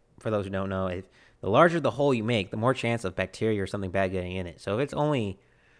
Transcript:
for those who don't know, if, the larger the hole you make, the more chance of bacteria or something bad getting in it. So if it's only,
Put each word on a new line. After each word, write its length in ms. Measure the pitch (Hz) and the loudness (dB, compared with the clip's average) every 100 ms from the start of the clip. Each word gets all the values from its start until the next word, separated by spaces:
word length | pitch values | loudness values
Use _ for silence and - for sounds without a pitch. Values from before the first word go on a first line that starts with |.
| _ - | _ -10
for 120 | 117 | -2
those 140 | 104 | -2
who 60 | 98 | -2
don't 180 | 98 95 | -4 -4
know, 200 | 95 95 | -2 -2
if, 200 | 90 92 _ - _ | -4 -10 _ -20 _
the 100 | 95 | 2
larger 300 | 113 170 165 | 6 6 4
the 100 | 135 | 0
hole 240 | 120 143 | 2 2
you 80 | 123 | 2
make, 300 | 107 117 92 | 2 0 0
the 40 | 110 | 0
more 160 | 117 | 0
chance 300 | 131 117 117 | 0 0 -2
of 140 | 95 87 | -2 -4
bacteria 440 | 95 - 110 107 | -4 -2 0 0
or 60 | 95 | -2
something 240 | 104 95 | -4 -2
bad 220 | 95 95 | 0 0
getting 240 | 92 90 92 | 0 -4 -6
in 100 | 87 | -6
it. 140 | - | -8
So 180 | - 107 | -4 -2
if 60 | |
it's 100 | 143 | -2
only, 460 | - 147 143 104 92 _ _ _ _ | -2 0 0 -2 -6 _ _ _ _